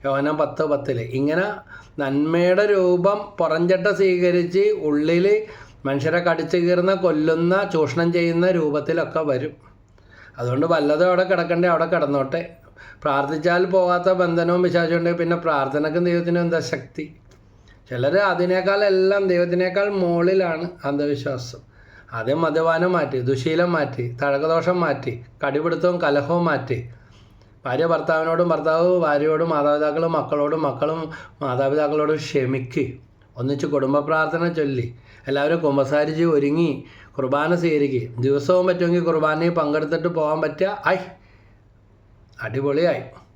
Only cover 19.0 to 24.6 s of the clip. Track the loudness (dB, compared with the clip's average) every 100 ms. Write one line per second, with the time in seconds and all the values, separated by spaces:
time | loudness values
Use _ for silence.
19 | 4 2 2 2 2 0 0 0 0 0
20 | 0 2 2 2 0 -2 -8 -8 -4 -2
21 | -2 -2 -4 -8 -10 -16 -20 -20 -20 -20
22 | -12 -8 -2 0 2 2 2 2 2 0
23 | 0 -2 -2 -2 0 0 2 0 -2 -4
24 | -8 -2 0 0 2 0